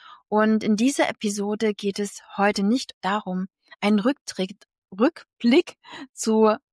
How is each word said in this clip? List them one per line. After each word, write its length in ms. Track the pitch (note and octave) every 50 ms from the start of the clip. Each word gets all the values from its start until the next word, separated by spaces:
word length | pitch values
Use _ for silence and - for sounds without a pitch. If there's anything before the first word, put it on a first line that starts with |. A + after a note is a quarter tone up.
| - - - - _
Und 360 | - G#3 G#3+ G#3+ A3 A3 G#3+ G#3+
in 120 | A3 G#3+
dieser 340 | G3+ A#3 C4+ C#4+ - D#4 -
Episode 640 | - - - G#3 G3+ G#3 G3+ G#3 G#3+ A3 A3+ G#3+ G3+
geht 260 | - - G3+ F#3+ -
es 220 | G#3 G3 - - - - -
heute 260 | - G3 G#3 G#3 - G3
nicht 300 | G3+ A#3+ C4+ - - - _
darum, 460 | - F#3 G3+ G#3+ - F#3+ F#3 F#3 F#3+ - _ _ _ - - -
einen 180 | - G#3 G#3+ G#3
Rücktritt, 680 | F#3+ B3+ C#4+ _ - - - - F#3+ F#3 G3 _ _ _ _ _ _ -
Rückblick 840 | F#3+ F#3 A3+ D#4+ - - - _ _ - - A#3+ B3 F4 - - - _ _ - - - D4 - _
zu 420 | - - A3+ A3 A3 A3 G#3+ G#3+ - _ _